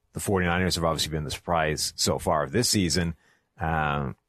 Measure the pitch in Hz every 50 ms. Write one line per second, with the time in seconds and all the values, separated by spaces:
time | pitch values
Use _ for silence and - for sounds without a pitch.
0 | _ _ - - - - 101 92 90 87 87 90 92 90 87 87 85 82 78 73
1 | - 78 78 78 76 67 - - - - 87 82 78 78 76 69 - - - -
2 | - 101 78 69 - 90 85 76 73 67 73 110 123 - - 107 92 82 73 90
3 | 85 85 80 - _ _ _ _ _ _ _ - 82 80 82 78 76 73 71 73
4 | 69 62 - - _